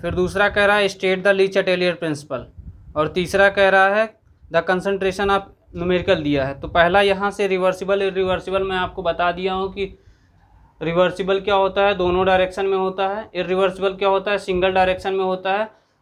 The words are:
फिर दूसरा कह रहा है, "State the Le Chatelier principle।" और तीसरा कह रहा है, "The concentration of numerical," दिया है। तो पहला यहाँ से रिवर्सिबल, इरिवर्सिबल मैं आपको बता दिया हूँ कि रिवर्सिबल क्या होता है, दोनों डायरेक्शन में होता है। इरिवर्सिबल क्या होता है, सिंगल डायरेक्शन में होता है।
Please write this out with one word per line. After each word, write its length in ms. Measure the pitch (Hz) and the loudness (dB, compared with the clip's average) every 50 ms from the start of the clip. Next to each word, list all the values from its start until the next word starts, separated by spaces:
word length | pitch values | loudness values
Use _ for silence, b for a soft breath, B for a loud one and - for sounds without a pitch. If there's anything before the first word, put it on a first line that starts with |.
फिर 140 | - 170 170 | -6 -4 -2
दूसरा 340 | 175 180 175 165 196 202 202 | -2 -2 0 0 0 0 2
कह 160 | 202 208 202 | 2 2 4
रहा 120 | 202 202 208 | 4 4 4
है, 100 | 202 190 | 2 0
"State 360 | 190 - - 185 190 190 180 | -2 -2 -2 0 0 2 2
the 100 | 202 196 | 2 4
Le 140 | 196 190 190 | 4 2 2
Chatelier 460 | 190 202 190 190 180 180 180 180 170 | 2 0 2 2 2 2 2 0 0
principle।" 500 | 170 175 160 151 143 147 - - 156 - - - - - - - - - - - | -2 -2 -4 -4 -6 -6 -8 -8 -8 -8 -10 -18 -20 -18 -18 -18 -20 -18 -8 -4
और 120 | 151 156 156 | -2 -2 -2
तीसरा 420 | 156 185 175 165 - 196 196 202 | -2 -4 -2 0 2 4 4 4
कह 200 | 196 202 196 190 | 4 4 4 4
रहा 260 | 190 196 190 196 202 | 6 6 4 4 4
है, 120 | 214 220 220 - _ _ _ _ _ - - 160 | 2 0 -2 -4 _ _ _ _ _ -8 -2 -2
"The 100 | 165 165 | 0 0
concentration 680 | 190 185 185 175 196 202 190 190 190 180 190 202 196 | 0 0 0 0 -2 -2 -2 -2 -2 -2 -2 0 0
of 100 | 196 196 196 - - _ _ - - 175 | 0 0 -2 -6 -18 _ _ -14 -10 -6
numerical," 460 | 170 180 180 180 175 185 190 165 156 | -2 0 0 0 2 2 0 0 0
दिया 220 | 147 143 139 131 | 0 0 0 0
है। 140 | 139 139 139 | -2 -4 -8
तो 80 | - 156 | -8 -4
पहला 340 | - 175 170 175 180 202 | -2 0 0 2 2 2
यहाँ 300 | 202 202 190 185 202 202 | 2 2 0 -2 -2 -4
से 160 | 196 196 208 190 | -4 -4 -2 -2
रिवर्सिबल, 540 | 190 180 180 185 185 185 196 185 202 202 | -2 0 0 -2 -2 -2 -4 -2 -2 -2
इरिवर्सिबल 640 | 196 190 175 185 190 185 185 175 175 190 185 196 190 | -2 -2 -2 -2 -2 -2 -2 -4 -4 -4 -4 -2 -2
मैं 140 | 196 190 185 | -2 -4 -4
आपको 260 | 185 175 180 - 180 | -4 -6 -6 -6 -4
बता 280 | 170 165 165 175 175 | -4 -2 0 0 -2
दिया 220 | 175 175 185 190 185 | -2 -2 -4 -4 -4
हूँ 180 | 190 190 190 190 | -4 -4 -6 -6
कि 240 | 202 196 190 - - b b b b b b b b b b b b b b b b | -8 -8 -10 -10 -14 b b b b b b b b b b b b b b b b
रिवर्सिबल 580 | 160 156 170 175 180 185 185 - 196 180 196 196 | -6 -2 2 2 2 2 2 -2 -2 -2 -2 0
क्या 160 | 190 208 202 | 0 2 2
होता 300 | 196 190 190 185 202 196 202 | 2 2 2 2 2 2 2
है, 80 | 202 | 2
दोनों 300 | 180 180 180 175 185 190 | 2 0 0 2 2 4
डायरेक्शन 400 | 185 190 185 185 185 185 208 196 | 4 4 4 2 0 -2 -2 -2
में 120 | 196 196 190 | 0 0 0
होता 300 | 190 190 190 196 196 190 | 0 -2 -2 -2 -2 -2
है। 220 | 196 214 220 - - | -4 -6 -8 -8 -6
इरिवर्सिबल 580 | 175 180 170 185 185 190 185 180 185 185 196 185 | -6 -4 -2 0 2 2 0 0 0 -2 -2 -2
क्या 160 | 185 202 196 | 0 0 2
होता 220 | 196 196 190 208 | 2 0 0 0
है, 60 | 202 190 | -2 -2
सिंगल 340 | 190 - 185 180 185 190 | -2 -2 -2 0 2 2
डायरेक्शन 420 | 185 190 185 185 185 185 - 196 190 | 2 2 2 2 0 -2 -2 -4 -2
में 100 | 190 185 | -2 0
होता 280 | 185 185 185 185 190 190 | -2 -2 -2 -2 -2 -2
है। 160 | 202 220 220 b b b b b b | -2 -2 -6 b b b b b b